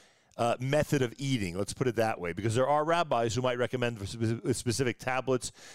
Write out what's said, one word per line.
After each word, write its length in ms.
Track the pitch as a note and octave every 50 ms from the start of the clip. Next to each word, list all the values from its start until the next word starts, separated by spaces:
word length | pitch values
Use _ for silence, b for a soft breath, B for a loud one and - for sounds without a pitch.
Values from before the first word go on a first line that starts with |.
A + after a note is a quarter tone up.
| b b b b b b b -
uh, 180 | A#2 A#2+ G#2+ -
method 420 | B2 C3+ C#3+ D3+ D3 - D#3 C#3
of 120 | B2+ A#2 - -
eating. 400 | C#3 C#3 C3+ A#2 G2 F2 E2 F#2
Let's 160 | G2+ - -
put 140 | - C3+ B2+
it 80 | G#2+
that 240 | A2 A2 A2 - -
way, 120 | F2 E2+
because 220 | E2+ F#2 G2 A2+ G#2+
there 140 | B2 C3 C3+
are 180 | D3 D3+ D3+
rabbis 480 | D#3 E3 E3+ E3+ D3+ C#3 A#2 A#2 A#2 G2
who 80 | B2+
might 160 | B2+ B2+ B2 B2
recommend 400 | B2 A2+ - B2+ B2 A#2+ A#2+ G#2+
for 80 | G2
spe-, 480 | F2+ - A#2 A2+ A2 A#2 A2+ - D3 A#2+
specific 460 | - - B2+ A2+ G2+ C3+ B2 G#2+ -
tablets, 520 | - - B2+ C3 B2 C3 C3 B2 - - B B B B